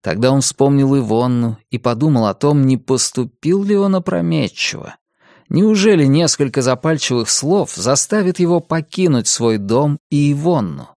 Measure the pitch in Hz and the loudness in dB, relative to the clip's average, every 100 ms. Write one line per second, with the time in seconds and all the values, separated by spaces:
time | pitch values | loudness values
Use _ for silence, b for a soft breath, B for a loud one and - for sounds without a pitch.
0 | 95 92 127 139 - - 139 139 135 139 | -4 0 2 2 0 0 2 2 2 0
1 | 113 113 123 123 117 110 _ 123 123 117 | 0 0 0 0 -2 -6 _ -4 -4 0
2 | 156 131 107 98 147 147 131 127 - 127 | 2 2 0 0 0 2 2 0 -2 -2
3 | - - 120 _ 151 196 196 202 196 190 | -2 -4 -8 _ -2 -2 0 0 0 0
4 | 180 180 170 160 107 - - - - - | -2 -2 0 0 -2 -4 -8 -8 -16 -20
5 | _ b b b b 151 214 214 214 180 | _ b b b b 2 2 4 4 4
6 | 139 143 170 - 139 143 127 127 156 156 | 4 4 2 0 -2 0 0 0 -2 -2
7 | - 123 110 - 139 196 - - 104 139 | -2 -4 -2 -4 0 0 -2 -4 -2 -2
8 | - 208 185 180 170 175 165 165 156 - | 0 -2 -2 0 0 0 -2 -6 -6 -2
9 | 185 127 - - 117 110 98 117 147 147 | 0 2 0 0 0 0 0 0 0 -2
10 | _ 147 143 143 165 160 98 69 64 | _ 0 0 0 0 0 -2 -8 -16